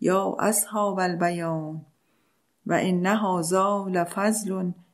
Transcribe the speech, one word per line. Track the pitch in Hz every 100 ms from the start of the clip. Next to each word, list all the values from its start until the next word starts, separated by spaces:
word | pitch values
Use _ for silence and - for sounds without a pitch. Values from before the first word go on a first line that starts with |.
یا | 170 190 196 -
اصحاب | 202 220 - 214 208 185
البیان، | 185 170 175 175 165 160 156 160 - _ _ _ _ _ _ _ -
و |
ان | 170 185 180 185
هذا | 214 202 180 165 190 196 202 196
لفضل | 185 170 - 208 220 202 190 180 175 -